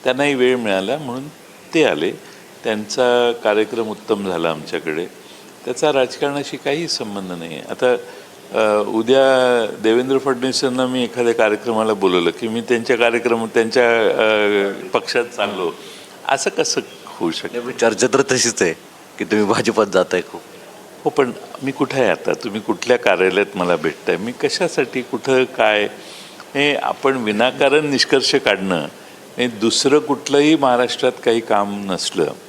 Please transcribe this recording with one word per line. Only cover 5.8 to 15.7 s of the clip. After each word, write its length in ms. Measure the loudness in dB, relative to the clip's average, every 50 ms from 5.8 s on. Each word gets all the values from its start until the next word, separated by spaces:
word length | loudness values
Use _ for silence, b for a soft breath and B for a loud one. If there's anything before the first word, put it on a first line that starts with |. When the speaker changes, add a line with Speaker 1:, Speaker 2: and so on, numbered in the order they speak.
| 0 0 2
Speaker 1:
राजकारणाशी 640 | 2 0 0 -2 -4 -4 -2 -2 -4 -6 -6 -10 -8
काही 300 | -4 -4 -2 -2 -2 -4
संबंध 440 | -6 -6 -6 -8 -8 -8 -8 -8
नाही 240 | -8 -10 -10 -10 -10
आहे. 80 | -12 -10 -10
आता 260 | -6 0 2 2 2 2 -2 B B B B B B B -20 -6 0
अ, 300 | 2 2 4 4 2 0 0
उद्या 760 | 0 -2 2 4 4 6 6 6 4 4 4 4 2 2 0 -2 -6 -2
देवेंद्र 360 | 2 2 2 4 2 2 0 0
फडणवीसांना 680 | 2 0 -2 0 -2 -2 -2 0 -2 -2 0 0 -2 0
मी 160 | 0 -2 -2
एखाद्या 300 | -2 -2 0 0 0 2
कार्यक्रमाला 600 | 4 2 2 2 0 -2 -2 0 0 2 0 0
बोलवलं 360 | 2 2 2 4 4 2 2
की 180 | 0 -2 -6 -4
मी 140 | -4 -4
त्यांच्या 340 | -2 0 -2 -2 2 0 2
कार्यक्रम-, 520 | 4 4 2 2 2 0 0 0 0 0 0 2
त्यांच्या, 480 | 2 0 2 2 4 4 4 4 4 4
अ, 680 | 2 2 4 2 4 4 4 2 2 2 2 0 0 -2 -6 -10 -4 -4
पक्षात 320 | -4 -4 -2 -2 -2 -2
चाललो, 460 | -2 -4 -4 -4 -4 -2 -4 -4 -4